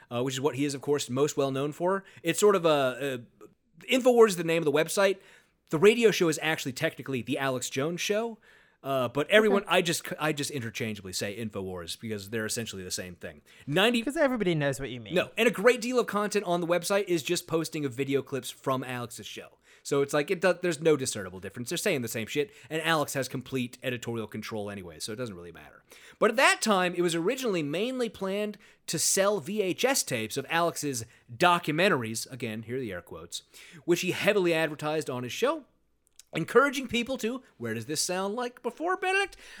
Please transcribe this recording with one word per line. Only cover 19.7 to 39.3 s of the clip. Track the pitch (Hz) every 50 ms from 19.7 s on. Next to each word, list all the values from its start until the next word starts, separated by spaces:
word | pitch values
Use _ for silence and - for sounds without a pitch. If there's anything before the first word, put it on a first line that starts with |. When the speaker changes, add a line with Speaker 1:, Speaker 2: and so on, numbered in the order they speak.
| - -
Speaker 1:
So | - - 143 139
it's | 139 139 151
like, | 147 147 196
it | 190 165
does, | 196 185 175 180 -
there's | 175 160 139
no | 165 160 151
discernible | 131 131 - - 110 95 92 90 92
difference. | 90 95 - 123 120 -
They're | 170
saying | 160 - 208 160 131
the | 117
same | 113 - 117 107
shit, | - - 147 143 - - - - -
and | 156 160
Alex | 156 165 165 156 143 - -
has | 139 127
complete | - - 131 123 - 135 131 123 123 - - -
editorial | 131 120 117 - 120 117 113 107
control | - - 110 107 - 117 107 101 104
anyway, | 101 98 90 85 78
so | - - 117 107
it |
doesn't | 120 127 110 92
really | 87 87 87
matter. | 82 78 76 - - - _ - - - - - -
But | - 196 226
at | 226
that | 262 294 359 381 370
time, | - 220 202 185 180 175 180
it | 175 175
was | 175 160
originally | 170 165 208 277 262 262 226 185 170
mainly | 147 143 151 180 220 254 262 254 240 226
planned | - - 196 190 196 208 208 214 208 - - - - _ _
to | - 175
sell | 151 - - - 196 190 202 214 190
V | 127 165 208 214
H | 190 180 156 - 226
S | 254 277 -
tapes | - - 135 113 110 104 -
of | 147 - -
Alex's | 160 170 170 165 156 - 147 143 131 113 113 - - _ _ - 117
documentaries, | - 175 175 175 170 - 165 151 160 185 208 170 131 113 110 113 - - -
again, | 131 120 123 113 107 113 107
here | 104 123
are | 135
the | 127 104
air | 90 87
quotes, | - - 92 78 85 - - - - _ - - - - - 156 -
which | 160 170 170
he | 180 180
heavily | 139 - - 254 208 202 180 170 160
advertised | 160 160 151 151 - 151 151 156 160 147
on | 147 131 123
his | 123 117 -
show, | - 262 277 330 311 247 _ _ _ _ _ _ _ _ _ _ _ - _ -
encouraging | 156 165 - - 240 277 285 254 277 262
people | - 220 233 233 254 269 220
to, | 214 220 262 254 - _ _
where | - 120 113 -
does | 117 110
this | 127 156 -
sound | - - 180 185 196 202 208
like | 247 247 247 - - -
before, | 240 - - 311 359 370
Benedict? | 370 370 370 381 403 392 370